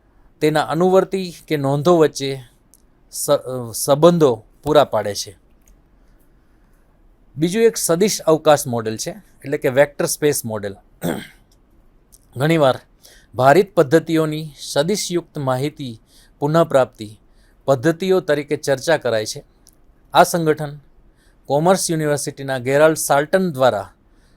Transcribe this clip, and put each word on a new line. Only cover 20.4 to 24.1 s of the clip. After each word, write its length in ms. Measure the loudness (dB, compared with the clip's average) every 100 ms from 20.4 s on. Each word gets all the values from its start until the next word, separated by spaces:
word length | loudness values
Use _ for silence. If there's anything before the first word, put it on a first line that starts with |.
| -2 -2 -6 -14 -20 _ _ _ _ _ -4
કોમર્સ 440 | 0 2 2 0
યુનિવર્સિટીના 680 | -2 -2 -2 -4 -10 -8 -6
ગેરાલ્ડ 380 | 0 4 4 2
સાલ્ટન 540 | 0 0 0 -2 -2
દ્વારા 420 | 0 2 0 -6 _ _